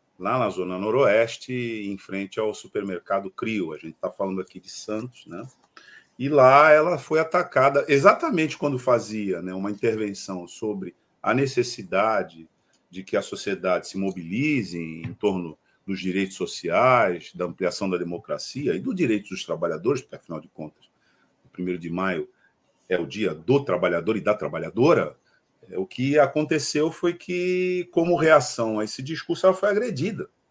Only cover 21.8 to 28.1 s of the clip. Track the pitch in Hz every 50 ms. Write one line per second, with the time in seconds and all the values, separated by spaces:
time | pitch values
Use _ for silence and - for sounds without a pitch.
21.8 | 82 82 85 90 95 95 87 78 76 - _ _ _ _ _ _ _ _ _ _
22.8 | _ - 92 87 82 67 87 104 107 90 78 80 80 - 135 143 139 - 90 87
23.8 | 92 90 87 85 80 110 110 101 76 104 104 - 78 76 78 80 80 80 - 107
24.8 | 131 160 165 113 85 76 - _ _ _ _ _ _ _ _ _ - - 90 90
25.8 | 95 - - - 127 135 147 151 143 135 - 151 151 - 165 147 135 - - 147
26.8 | 151 165 - - - 175 175 175 - - 180 180 180 180 180 180 180 180 180 180
27.8 | 175 - - 175 165 175